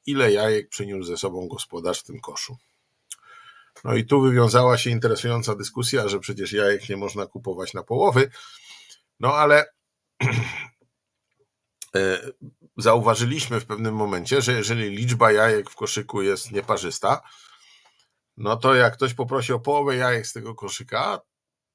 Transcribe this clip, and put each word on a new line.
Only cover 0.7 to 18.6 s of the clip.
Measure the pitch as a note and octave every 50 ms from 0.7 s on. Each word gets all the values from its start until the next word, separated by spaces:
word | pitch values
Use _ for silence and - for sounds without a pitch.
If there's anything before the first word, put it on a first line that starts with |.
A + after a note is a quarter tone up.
| - - G2+ G2+ G2 F#2+ F2+
ze | F2 E2+
sobą | - - G2 F2+ F#2 F2+
gospodarz | E2+ G2 F#2 - - F2 E2+ E2 F2+ F2+ -
w | -
tym | - - A#2
koszu? | - - - - - - B2 - _ _ _ _ _ _ _ _ _ - - - _ - - - - - - - _ _ - - -
No | A#2+ A2+
i | A2+ A2+
tu | - C#3+ C#3
wywiązała | C3 C3 B2 B2 A#2 A2 A#2 B2 B2+ B2+ B2
się | A#2 - B2
interesująca | A#2 A2+ A#2+ A2+ G#2+ - - A#2+ A#2+ A#2 A2 A#2 G#2
dyskusja, | G2+ G2+ - - B2 A#2+ - C3+ B2 G#2+
że | G2+ G2+ F#2+
przecież | - - G2 G2 F#2+ E2+
jajek | G#2 G#2 G2+ G2+ G2+ F#2+ - -
nie | G2
można | G2 G2+ G2 G2+ G#2 F#2+
kupować | - - G2 A#2+ G2 F2+ F2+ F#2 - -
na | F#2 -
połowy. | - A#2 - - G3 A#2+ - - A#2+ - - - - - - - - - - - - - _ _ _ _ -
No | A#2 C3 C#3+
ale, | D3+ D3+ D3 D3 D3+ D3+ - _ _ _ _ _ _ _ _ _ -
<clears throat> | B2+ - A#2 A#2 A#2 - - - - - _ _ _ _ _ _ _ _ _ _ _ _ _ _ _ _ _ _ _ _ _ - - - -
e, | F#2+ G2 F#2+ F#2 F2+ - E2 - _ - - - _ _ _ _
zauważyliśmy | - G#2 A2+ A2+ A#2+ G#2+ A2+ A2 A#2 A#2+ A#2+ D3 D#3 - A#2+ A#2+ G#2+
w | -
pewnym | - G#2+ G#2 A2+ A2 G#2+
momencie, | G#2+ G#2 G2+ F#2+ F2 F2 - C3 C#3
że | A2+ B2 B2+
jeżeli | A2+ G2+ G#2+ A#2 A#2 A2 G2+
liczba | G2+ G#2 A#2+ B2 B2 A#2 A#2 A2
jajek | G#2 G#2 A2 A2+ A2 G#2 G2 -
w | -
koszyku | - G#2+ G2+ - G#2+ G#2 - - G2+
jest | F#2+ G2 F#2+ F2+ - -
nieparzysta, | G#2+ G2+ - - G2 F2 F2 E2+ - - - G2+ C#3 - - - - - - - _ _ _ _ _ _ _ _ _ _ _ _ _ _ _ _ _
no | - G#2 G#2 A2+
to | A#2